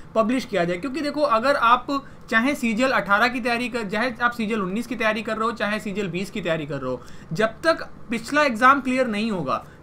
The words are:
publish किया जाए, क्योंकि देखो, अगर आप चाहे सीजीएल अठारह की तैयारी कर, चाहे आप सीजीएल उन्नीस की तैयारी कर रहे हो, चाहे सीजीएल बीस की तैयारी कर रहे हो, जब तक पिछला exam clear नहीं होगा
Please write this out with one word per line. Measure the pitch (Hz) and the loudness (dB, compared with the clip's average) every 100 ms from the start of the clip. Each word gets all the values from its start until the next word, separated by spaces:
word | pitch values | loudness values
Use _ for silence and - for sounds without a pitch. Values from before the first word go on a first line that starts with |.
| - | -4
publish | 214 208 254 | 0 2 2
किया | - 190 | 0 0
जाए, | 170 175 | 0 -2
क्योंकि | 269 269 | -4 -4
देखो, | 294 277 | -4 0
अगर | 285 220 262 277 | 2 4 4 4
आप | 233 247 254 277 - - - | 4 4 2 -4 -4 -14 0
चाहे | 226 254 | 2 2
सीजीएल | 294 233 220 254 | 0 0 2 2
अठारह | 233 196 202 240 | 2 2 4 4
की | 254 | 2
तैयारी | 233 233 247 | 0 0 -2
कर, | 233 208 | -4 -4
चाहे | 208 247 226 | -2 -2 0
आप | 240 | -2
सीजीएल | - 214 226 | 0 -2 0
उन्नीस | 185 202 233 | -2 -2 -4
की | 233 | -2
तैयारी | 220 220 | 0 0
कर | 226 214 | -2 -2
रहे | |
हो, | 226 | -2
चाहे | 226 208 214 | -2 -4 -4
सीजीएल | 220 196 202 | -4 -4 -4
बीस | 170 - | -4 -4
की | 214 | -4
तैयारी | 170 160 143 | -2 -2 -2
कर | 139 | -4
रहे | 127 | -4
हो, | 127 - - - | -6 -8 -14 -8
जब | 160 220 | 0 0
तक | - 330 330 - - - | 0 0 0 -2 -14 -6
पिछला | 233 - 285 | -6 0 2
exam | 294 220 254 285 | 2 4 6 6
clear | 262 254 247 | 2 0 0
नहीं | 202 226 | 0 -2
होगा | 190 131 113 - - | -2 -2 -2 -4 -16